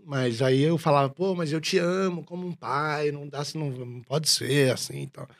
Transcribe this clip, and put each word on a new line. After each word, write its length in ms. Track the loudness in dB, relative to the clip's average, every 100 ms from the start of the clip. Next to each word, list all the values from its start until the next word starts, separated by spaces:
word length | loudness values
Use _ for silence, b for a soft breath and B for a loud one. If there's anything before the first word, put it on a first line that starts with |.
| -6
mas 360 | -2 0 2
aí 200 | 4 4
eu 160 | 4 2
falava, 320 | 4 4 2
pô, 240 | 0 -2
mas 180 | -2 -2
eu 60 | -2
te 160 | 0 0
amo 440 | 2 0 -2 -4
como 220 | -8 -10 -8
um 60 |
pai, 580 | -8 -4 -2 -2 0 -2
não 160 | -2 -8
dá, 160 | -8 -6
se 120 | -4
não, 120 | -6
não 300 | -6 -10 -12
pode 280 | -4 -2 2
ser 420 | 0 2 4 4
assim 300 | 4 -4 -8
e 40 | -10
tal. 200 | -12 -18